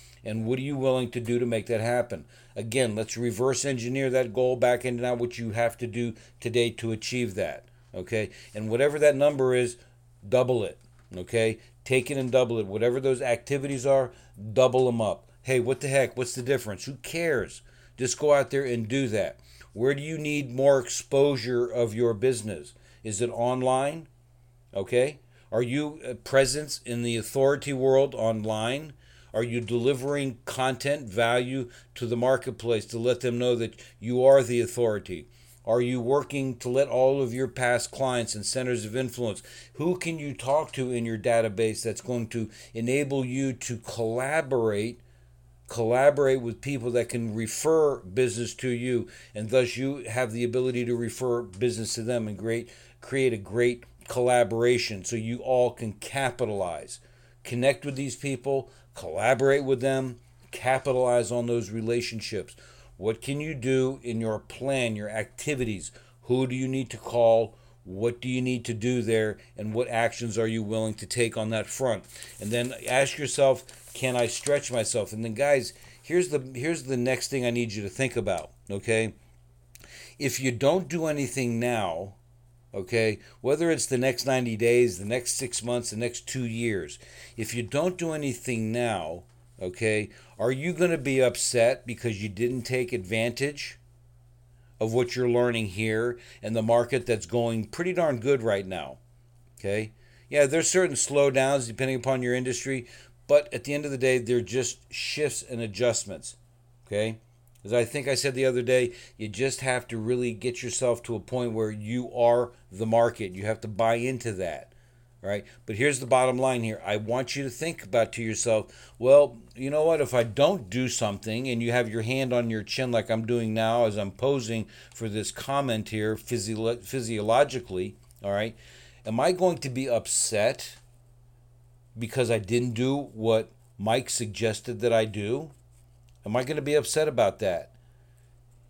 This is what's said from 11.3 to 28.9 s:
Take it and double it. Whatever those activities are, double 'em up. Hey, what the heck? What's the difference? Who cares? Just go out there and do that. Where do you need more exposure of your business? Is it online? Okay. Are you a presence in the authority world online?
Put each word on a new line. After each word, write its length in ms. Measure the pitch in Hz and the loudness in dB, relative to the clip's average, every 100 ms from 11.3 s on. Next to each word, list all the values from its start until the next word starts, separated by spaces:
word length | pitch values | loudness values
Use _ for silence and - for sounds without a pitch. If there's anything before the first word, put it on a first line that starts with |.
| 117 113 110 - - | 0 0 -2 -10 -20
Take 260 | - 127 123 | 0 0 0
it 60 | 139 | -2
and 160 | 127 | 2
double 260 | 127 120 117 | 2 4 0
it. 80 | 98 | -2
Whatever 340 | 104 117 127 | 0 2 2
those 200 | 135 127 | 0 0
activities 640 | 131 117 - 139 139 135 | 0 -2 0 -4 -2 -2
are, 280 | 135 135 123 - - - 107 | 4 4 2 -6 -20 -16 -2
double 360 | 107 127 127 127 | 4 6 6 4
'em 120 | 117 | 2
up. 280 | 104 85 - _ | 0 -2 -10 _
Hey, 180 | - 131 | -2 0
what 200 | 117 131 | 2 -2
the 80 | 143 | 2
heck? 280 | 135 120 - | 2 2 0
What's 180 | 127 | -6
the 80 | - | -6
difference? 420 | 123 135 107 95 | -2 -2 -2 -8
Who 100 | - 139 | -10 -12
cares? 580 | - 165 170 131 80 - - - - - | -8 -4 0 0 -2 -10 -20 -20 -20 -6
Just 220 | 123 - | -4 0
go 140 | 147 | 6
out 180 | 143 135 | 6 4
there 140 | 139 | 0
and 240 | 135 120 110 | 0 -2 0
do 200 | 135 131 | 0 0
that. 300 | 107 85 - - - - | 0 -2 -6 -20 -20 -16
Where 220 | 101 127 | -2 0
do 80 | 139 | 0
you 160 | 151 160 | -4 -6
need 360 | 147 147 131 | -4 -2 -4
more 240 | 123 139 135 | 2 6 6
exposure 880 | 123 - - 139 143 135 113 120 120 | 2 -6 0 4 4 2 0 0 2
of 280 | 117 117 | 0 0
your 180 | 107 117 | 2 2
business? 640 | 107 127 117 107 90 71 - - - | 2 0 0 -4 -8 -12 -20 -20 -14
Is 200 | 110 101 | -8 -2
it 80 | 120 | -2
online? 760 | 107 120 127 127 131 139 160 156 _ _ _ _ _ _ | 0 0 2 2 2 0 -4 -12 _ _ _ _ _ _
Okay. 460 | 98 98 123 135 143 - _ _ | -8 0 2 2 -2 -18 _ _
Are 120 | 110 | -2
you 360 | 123 135 151 156 | 0 -2 -4 -6
a 100 | 123 | -12
presence 640 | 123 - 135 135 143 151 - | -12 2 4 4 0 -6 -8
in 180 | 123 120 | -6 -4
the 140 | 120 117 | -2 -2
authority 560 | 107 135 135 143 143 | -2 2 4 2 -2
world 420 | 135 135 135 139 | 0 4 4 4
online? 800 | 123 113 110 107 107 113 139 156 | 2 0 0 -2 -2 -2 -4 -8